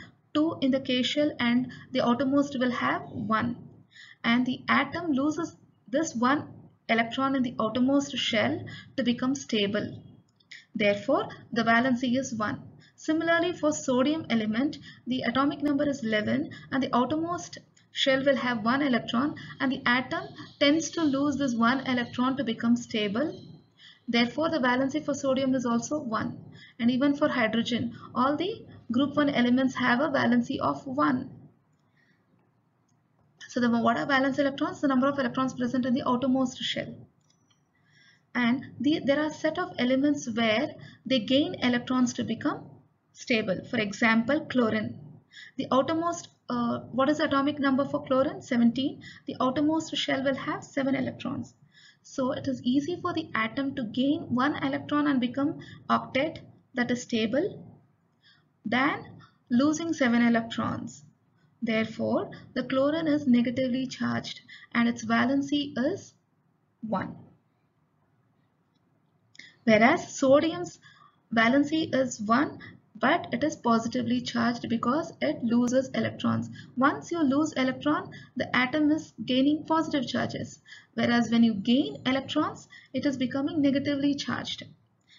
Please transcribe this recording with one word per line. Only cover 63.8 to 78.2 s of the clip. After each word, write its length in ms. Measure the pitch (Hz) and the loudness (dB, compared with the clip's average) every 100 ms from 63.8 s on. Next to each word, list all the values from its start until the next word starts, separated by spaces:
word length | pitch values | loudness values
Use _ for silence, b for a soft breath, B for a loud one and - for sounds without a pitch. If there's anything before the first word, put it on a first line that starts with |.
| 262 | -4
charged 540 | - 240 233 - - - B B | -6 -4 -4 -6 -10 -16 B B
and 140 | 233 233 | 0 0
its 160 | 233 | 0
valency 680 | 220 233 247 277 277 294 285 233 | 0 0 2 0 0 -2 -2 -2
is 380 | 262 403 - _ _ _ _ _ _ _ | -2 -2 -8 _ _ _ _ _ _ _
one. 340 | 220 190 - - - _ _ _ _ _ _ _ _ _ _ _ _ _ _ _ _ _ _ _ _ - B B | -6 -6 -6 -12 -20 _ _ _ _ _ _ _ _ _ _ _ _ _ _ _ _ _ _ _ _ -20 B B
Whereas 520 | - 214 233 359 - - | 4 6 6 4 -2 0
sodium's 640 | 269 285 320 349 349 - b b b b _ | 6 6 4 -2 -8 -12 b b b b _
valency 580 | 233 226 277 285 320 - | 2 4 4 2 0 0
is 300 | 262 254 - | 0 0 -2
one, 380 | 208 240 320 - B B _ - | 0 2 2 -4 B B _ -2
but 300 | 247 339 - | 2 2 0
it 100 | 233 | -2
is 120 | 302 - | -2 0
positively 640 | 233 226 233 254 226 247 | 2 2 2 -2 0 -2
charged 480 | - 233 233 240 - | -2 -2 0 -2 -2
because 420 | 233 240 294 - - | -2 0 0 -2 -4
it 220 | 262 302 | -2 -2
loses 460 | 226 240 247 254 262 - | 0 2 2 2 0 -2
electrons. 540 | 220 110 117 113 113 B B - | -4 -2 -2 0 -2 B B 0
Once 340 | 269 - - | 2 2 -2
you 100 | 339 | 0
lose 300 | 285 277 311 | 2 2 2
electron, 580 | 262 262 254 294 330 381 B | 0 -2 0 0 0 -2 B